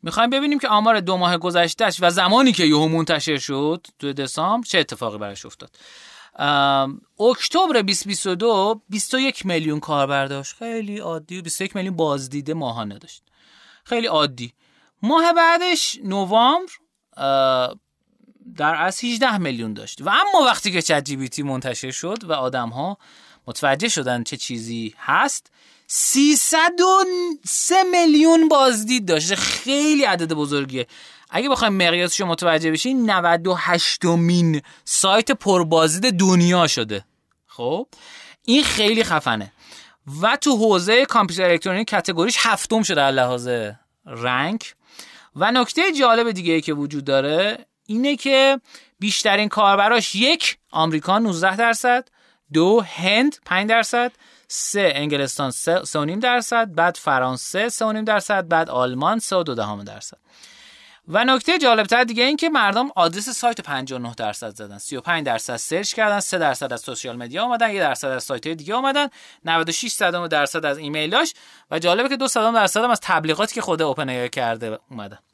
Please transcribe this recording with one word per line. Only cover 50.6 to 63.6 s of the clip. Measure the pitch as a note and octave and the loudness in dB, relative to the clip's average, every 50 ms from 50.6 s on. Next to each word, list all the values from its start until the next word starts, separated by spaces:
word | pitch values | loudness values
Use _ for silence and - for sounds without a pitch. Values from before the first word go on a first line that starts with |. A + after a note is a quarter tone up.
| _ _ | _ _
آمریکا، | - D#3+ D#3+ E3 D#3 D#3 D3+ F3 F#3+ G#3+ | -2 0 0 0 0 -2 -2 0 0 2
نوزده | A#3 A3 F3+ E3 F3 F#3+ F#3+ | 2 0 -2 0 0 0 0
درصد، | G3+ A#3 A#3 A3+ - - B3 B3 B3 - _ _ _ _ _ _ _ _ _ C#3+ | 2 0 0 0 0 2 2 2 2 0 _ _ _ _ _ _ _ _ _ 0
دو، | D#3 E3 F#3 G#3+ A#3 G#3 E3+ - | 2 4 6 4 4 2 0 -8
هند، | - E3+ F#3 G3+ A3+ B3+ D4 D4 - _ | -4 0 2 2 4 2 2 0 -2 _
پنج | - F3 F#3 G3+ G#3+ | -2 -2 -2 0 2
درصد، | A3+ A#3 A3 - - A#3+ A#3+ B3 _ _ _ _ _ _ _ _ | 2 2 2 2 0 0 0 -2 _ _ _ _ _ _ _ _
سه، | - - - - - G3+ G3 E3+ C#3 | -8 -6 -6 -4 -2 2 2 2 2
انگلستان، | C#3 D3 D3+ D3 C#3+ C#3 C#3 - - C#3+ C3 | 2 -2 -2 0 -2 -2 -2 -2 -4 -4 -4
سه، | B2 - - - E3 F3+ - | -4 -4 -2 0 0 0 -2
سه | - - D#3 | -4 -4 -4
و | D3 | -4
نیم | D3+ E3+ G#3 | -2 -4 -2
درصد، | A#3+ B3 B3 B3 A3+ - A#3+ A#3 A3+ G#3 E3 | 0 0 0 0 0 0 0 0 0 0 0
بعد | D#3+ E3 F3 F3 - | 0 2 2 0 -2
فرانسه، | - - C#3 C3 B2+ B2+ B2+ B2 - - - F#3 G#3+ A#3+ | -2 0 2 2 2 0 -2 -4 -8 -6 -4 -2 -2 -2
سه | A3+ - A3+ | -2 -2 -2
و | A3 | -2
نیم | A3 A3 A3 | -2 -4 -2
درصد، | G#3+ G#3+ G3+ F#3+ - G#3 G3 F3+ E3 | 0 0 0 0 0 -2 -2 0 2
بعد | E3+ D#3+ D#3+ E3 | 2 0 0 0
آلمان، | - B2 B2 B2+ B2+ B2+ D3 E3+ G#3+ A3+ | 0 0 0 0 -2 0 0 0 0 0
سه | - - G3 | -2 -2 -2
و | F#3 F3 | -2 -2
دو | D3+ B2+ | -2 -4
دهم | A2+ G#2+ G#2 G#2+ G2+ G2+ | -4 -4 -4 -6 -8 -10
درصد. | G2+ G#2 G#2 - - - _ _ _ _ _ - - - - - - - - - - - _ _ - | -14 -16 -16 -18 -20 -20 _ _ _ _ _ -20 -20 -20 -20 -20 -20 -20 -20 -20 -20 -20 _ _ -2
و | D#3+ G3+ A#3+ | 0 0 2
نکتهٔ | B3+ C4 C4 - - E4+ F4+ | 2 2 0 2 0 0 2
جالبتر | C#4+ B3+ A#3+ A3 G#3+ F#3+ A#3 A#3+ B3+ | 4 4 4 4 4 2 2 2 2
دیگه | A#3 A#3 A3+ A#3+ | 2 2 0 0
این | C4 D4+ C#4+ | 0 2 0
که | - E4 | -2 0
مردم | D#4+ C4+ A3 G3+ G3+ A3+ B3+ C#4+ - | 2 2 2 2 2 0 -2 -2 0
آدرس | F#3+ F3 E3 E3+ G3 G#3 B3+ | 2 2 2 2 -2 -8 -6
سایت | A#3 - - A#3+ A#3 - | -8 -2 -2 -2 -2 -2